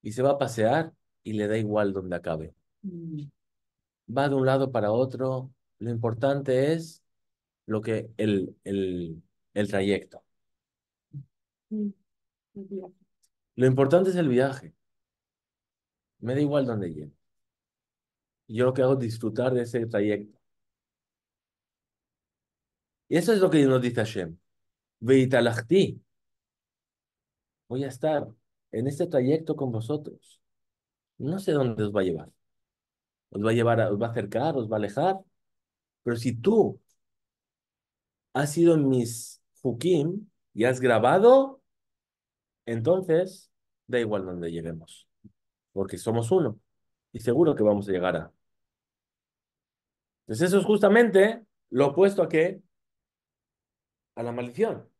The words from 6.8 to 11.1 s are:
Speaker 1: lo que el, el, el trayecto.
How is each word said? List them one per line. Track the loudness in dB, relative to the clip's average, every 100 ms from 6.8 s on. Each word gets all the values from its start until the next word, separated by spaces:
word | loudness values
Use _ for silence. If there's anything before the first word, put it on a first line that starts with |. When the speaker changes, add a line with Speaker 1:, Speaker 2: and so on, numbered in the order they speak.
| -6 -18 _ _ _ _ _ _ -6
Speaker 1:
lo | -4
que | -2 -6 -6 -4
el, | 0 0 -2 -10 -8
el, | -4 -4 -4 -8 -12 _ _ _ -6
el | -2
trayecto. | -2 0 -2 -4 -20 _ _ _ _ _ _ _ _ _